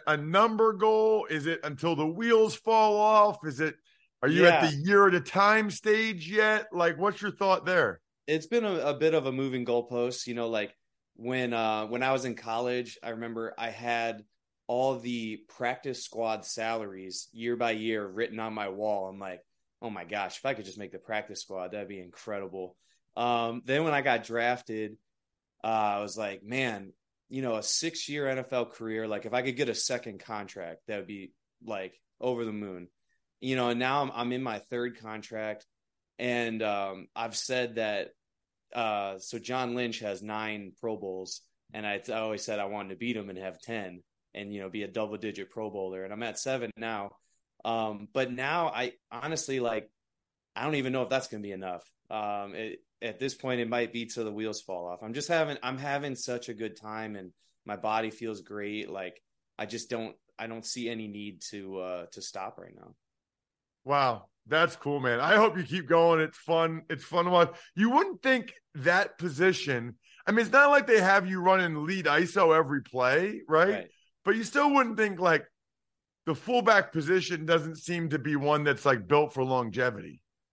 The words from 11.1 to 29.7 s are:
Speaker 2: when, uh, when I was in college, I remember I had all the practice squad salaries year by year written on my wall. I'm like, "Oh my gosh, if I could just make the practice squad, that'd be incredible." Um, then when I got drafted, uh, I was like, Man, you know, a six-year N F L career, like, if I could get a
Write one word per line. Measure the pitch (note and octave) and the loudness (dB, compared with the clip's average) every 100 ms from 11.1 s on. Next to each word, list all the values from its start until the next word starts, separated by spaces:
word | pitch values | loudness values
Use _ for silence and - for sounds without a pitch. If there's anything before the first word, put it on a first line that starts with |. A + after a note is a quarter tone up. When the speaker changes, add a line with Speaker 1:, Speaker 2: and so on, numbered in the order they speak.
| - | -10
Speaker 2:
when, | A2+ C3 B2 | -4 -2 0
uh, | A#2 A2+ G#2+ G#2+ | 0 0 0 -2
when | A#2+ | -2
I | C3 | 0
was | C3+ B2+ | 0 -2
in | A2+ | -6
college, | A#2 A2+ B2 B2 A#2+ - | -6 -4 -2 -2 -6 -10
I | - | -10
remember | A2+ A#2 A2+ A2+ - | -8 -8 -8 -8 -8
I | A#2 | -8
had | G#2+ A#2+ A#2 A#2 G#2+ - _ _ _ - | -6 -2 0 -2 -4 -12 _ _ _ -4
all | B2 C3 B2 | 0 0 0
the | A#2+ A#2+ A2 G#2+ - | -4 -4 -6 -8 -14
practice | - B2 B2+ C#3+ B2 | -6 -4 -4 -6 -8
squad | - A2 A2+ A2 - | -8 -4 -2 -2 -6
salaries | - A2+ A2+ G#2+ F#2+ F#2 F#2 - | -6 -4 -4 -6 -12 -12 -12 -14
year | A2+ A#2 A#2+ | -8 -4 -2
by | A#2 | 0
year | A2 A2 A2 G2+ | -2 -2 -4 -4
written | F#2+ A2+ A2 | -4 -6 -4
on | A2 | -8
my | A2 G2+ | -6 -6
wall. | F#2+ G#2+ G2+ F#2+ | -4 -4 -2 -4
I'm | G2 | -10
like, | G2 F2+ _ _ _ _ | -12 -12 _ _ _ _
"Oh | A#2 | -12
my | G2+ F2 | -10 -8
gosh, | G#2 F#2+ - | -6 -6 -6
if | C3+ | -6
I | |
could | A#2 F#2+ | -6 -8
just | F#2+ | -14
make | G2 | -14
the | F#2 | -14
practice | - G#2+ G#2+ F#2+ | -8 -8 -6 -12
squad, | - F#2+ F#2 | -12 -10 -8
that'd | G#2 G2 | -10 -10
be | G2+ | -12
incredible." | F2+ F2 - G2+ G2 F#2+ F#2 - _ _ _ - | -16 -16 -12 -10 -10 -10 -12 -14 _ _ _ -4
Um, | A#2+ A#2+ A#2 A#2+ A#2+ | 0 0 -2 -4 -2
then | C3+ | -2
when | D#3+ C#3+ | 0 0
I | |
got | C3+ A#2+ A#2 | 2 0 -2
drafted, | A#2 A#2+ B2 - A2 G#2+ A2 _ _ _ _ _ _ | -2 -2 -2 -4 -6 -8 -10 _ _ _ _ _ _
uh, | A2 | -2
I | A2 G#2+ G2+ | 0 0 0
was | G#2 G#2+ | -4 -6
like, | G#2 G2 | -6 -8
Man, | G2+ B2+ C3 G#2 G2 - _ _ _ | -6 -2 -2 -4 -10 -20 _ _ _
you | C3 | -6
know, | C3 A2 | -4 -2
a | |
six-year | G#2 - E3 E3 - D3 C3+ | -2 -2 -2 -6 -8 -4 -2
N | C3 | -4
F | B2+ | -4
L | B2+ A#2+ | -4 -4
career, | - A2+ A2 A2 | -6 -8 -6 -4
like, | G#2 A2 | -6 -4
if | |
I | B2 | -2
could | C3 B2 | -2 -2
get | |
a | C3 | -2